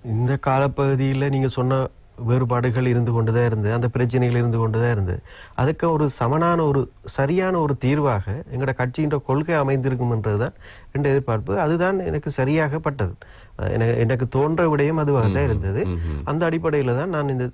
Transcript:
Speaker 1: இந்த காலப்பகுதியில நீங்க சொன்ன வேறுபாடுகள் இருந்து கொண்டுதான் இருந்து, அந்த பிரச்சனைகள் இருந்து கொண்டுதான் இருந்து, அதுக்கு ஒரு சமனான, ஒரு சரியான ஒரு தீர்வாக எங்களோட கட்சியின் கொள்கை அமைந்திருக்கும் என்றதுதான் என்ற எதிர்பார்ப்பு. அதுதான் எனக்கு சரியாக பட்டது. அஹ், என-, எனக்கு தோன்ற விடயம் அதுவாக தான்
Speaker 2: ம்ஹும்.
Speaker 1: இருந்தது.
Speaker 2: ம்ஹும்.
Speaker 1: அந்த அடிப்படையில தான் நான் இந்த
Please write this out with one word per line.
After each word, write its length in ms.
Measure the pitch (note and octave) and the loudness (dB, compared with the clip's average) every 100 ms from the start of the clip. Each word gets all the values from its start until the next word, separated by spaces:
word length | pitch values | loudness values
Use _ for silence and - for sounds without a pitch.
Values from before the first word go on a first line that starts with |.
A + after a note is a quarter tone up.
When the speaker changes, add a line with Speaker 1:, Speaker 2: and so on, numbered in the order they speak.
Speaker 1:
இந்த 340 | B2 A2 B2 C3+ | -4 -2 0 0
காலப்பகுதியில 840 | - C3 C#3 B2+ C#3 C3+ C3+ C3+ C#3 | 0 2 0 0 0 2 0 0 0
நீங்க 200 | C#3 C3 | 0 0
சொன்ன 320 | C3 B2+ C3+ C3 - - - | 0 0 0 -2 -8 -20 -8
வேறுபாடுகள் 680 | A#2 B2+ B2 B2 B2 A#2+ B2+ | 0 2 2 2 0 0 2
இருந்து 260 | A#2+ A#2 | 2 2
கொண்டுதான் 320 | A#2 A2+ A#2 | 0 2 2
இருந்து, 280 | A#2+ A2 G#2 | 2 2 0
அந்த 160 | A#2 B2 | 0 0
பிரச்சனைகள் 500 | B2 A#2+ B2+ B2 A#2+ | 0 0 2 2 2
இருந்து 200 | A#2 A2+ | 0 0
கொண்டுதான் 320 | A2+ A2+ A#2+ | 0 2 2
இருந்து, 240 | A2 F#2 F2+ - - - | 0 -2 -4 -8 -20 -12
அதுக்கு 380 | - C3 D#3+ E3+ | -2 0 2 0
ஒரு 180 | D#3 D3 | 2 0
சமனான, 540 | - A#2+ D3+ E3+ E3+ | 0 0 2 2 2
ஒரு 160 | D#3 C#3 B2 - | 2 2 -2 -8
சரியான 560 | G#2+ - C#3 F3+ F#3 F3+ | -10 -4 0 2 0 0
ஒரு 180 | D3 C3 | 0 0
தீர்வாக 460 | B2+ D3 C#3+ G#2+ G2 A#2 - | 0 2 2 0 -2 -6 -6
எங்களோட 280 | B2+ C3+ | -4 -4
கட்சியின் 480 | B2+ B2+ B2+ D3+ C#3+ | -2 -4 -2 -2 -2
கொள்கை 300 | - C3+ D#3+ | 0 -2 0
அமைந்திருக்கும் 560 | D#3+ C3+ C3+ C3 B2+ A#2+ | 0 2 0 0 -2 0
என்றதுதான் 460 | A2+ G#2+ G#2 B2 - - - - | 0 0 0 -2 -6 -20 -20 -8
என்ற 160 | C#3 C#3+ | -2 2
எதிர்பார்ப்பு. 520 | C#3 C3+ A2 B2+ G3+ | 2 0 -4 -2 0
அதுதான் 380 | D#3 E3 F3+ G3 | 0 2 0 0
எனக்கு 300 | F3+ D3+ - | -2 -4 -4
சரியாக 480 | C3 C3 D#3 D3+ D#3 | -2 0 2 0 -2
பட்டது. 360 | D#3 C#3 F#2+ F#2+ - - - - | -4 -2 -4 -4 -16 -20 -20 -8
அஹ், 120 | F#2+ | -4
என-, 260 | G#2 A2+ A#2 | 0 0 2
எனக்கு 320 | A2+ B2+ B2+ | 2 0 0
தோன்ற 400 | C3+ D3 E3 E3 | 0 0 2 2
விடயம் 280 | D3 C#3+ D#3+ | 2 2 2
அதுவாக 280 | D3 C3+ | 2 2
தான் 100 | G#2+ | 2
Speaker 2:
ம்ஹும். 100 | F#2 | 2
Speaker 1:
இருந்தது. 400 | E2+ - F#2+ G#2 | 2 0 0 -2
Speaker 2:
ம்ஹும். 360 | F#2+ F2 E2 D2 | -2 -4 -4 -6
Speaker 1:
அந்த 260 | C#2 D3+ E3+ | -4 -2 0
அடிப்படையில 460 | D#3+ E3 D3 B2+ B2 | 0 0 0 0 0
தான் 120 | F3+ | -2
நான் 200 | D#3 C#3+ | -2 -2
இந்த 180 | B2+ B2 | -2 -4